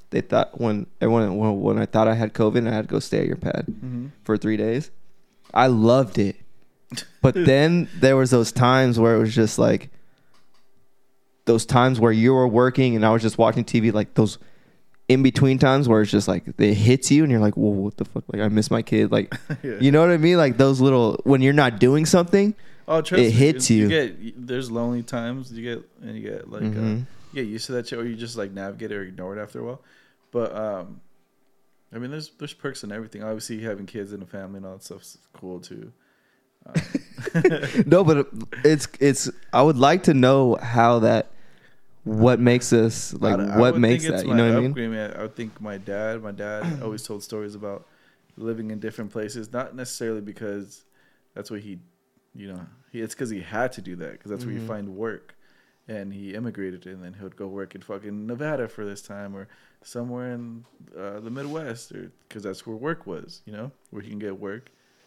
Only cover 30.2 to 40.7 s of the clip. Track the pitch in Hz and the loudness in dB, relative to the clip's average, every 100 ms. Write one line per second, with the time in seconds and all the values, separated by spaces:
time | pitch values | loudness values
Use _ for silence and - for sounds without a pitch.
30.2 | _ 120 113 104 110 98 90 - - _ | _ -6 -6 -6 -8 -8 -12 -18 -20 _
31.2 | _ _ _ _ _ _ _ 117 127 151 | _ _ _ _ _ _ _ -14 -12 -14
32.2 | 151 - 147 - 139 131 104 104 107 104 | -16 -16 -16 -10 -10 -10 -12 -12 -14 -12
33.2 | 107 110 - 110 113 101 98 110 101 101 | -10 -10 -10 -10 -8 -10 -10 -12 -10 -12
34.2 | 92 101 95 98 95 95 - 92 - - | -14 -14 -14 -16 -16 -18 -18 -20 -20 -20
35.2 | _ - 92 90 - 110 110 _ _ _ | _ -18 -14 -14 -16 -18 -20 _ _ _
36.2 | _ _ _ _ - 165 - - - - | _ _ _ _ -10 -8 -6 -10 -10 -14
37.2 | - 165 359 156 139 262 143 170 170 147 | -6 0 0 0 -4 0 4 6 6 4
38.2 | 135 113 113 - 139 151 - - 139 131 | 0 -6 -12 -6 -2 -2 -2 0 2 2
39.2 | 127 - - 120 147 131 139 180 185 139 | -4 -10 -2 2 4 6 4 4 2 4
40.2 | 127 135 127 110 117 | 6 6 4 0 0